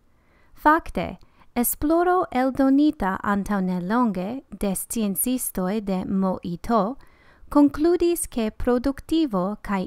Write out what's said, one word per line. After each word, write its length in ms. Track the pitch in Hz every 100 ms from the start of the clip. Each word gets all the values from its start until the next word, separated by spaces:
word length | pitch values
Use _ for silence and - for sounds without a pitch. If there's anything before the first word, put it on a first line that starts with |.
| _ _ _ _ _
Fakte, 640 | - 302 330 - - - - - _ -
esploro 680 | 240 240 - 302 339 349 370 -
eldonita 840 | 254 262 254 269 277 302 294 190 190
antaŭ 380 | 208 202 185 202
nelonge 680 | 185 180 180 240 233 180 190 269 -
de 240 | 202 202
sciencistoj 1040 | 185 - 233 202 185 247 254 - - 185 220
de 240 | 196 185
Moito 920 | - 196 190 - - 175 - 233 196 269 - _ - - -
konkludis, 760 | 294 285 285 330 359 349 339 -
ke 240 | 240 220
produktivo 1080 | - 254 247 277 277 - 320 294 196 185 208
kaj 220 | - 196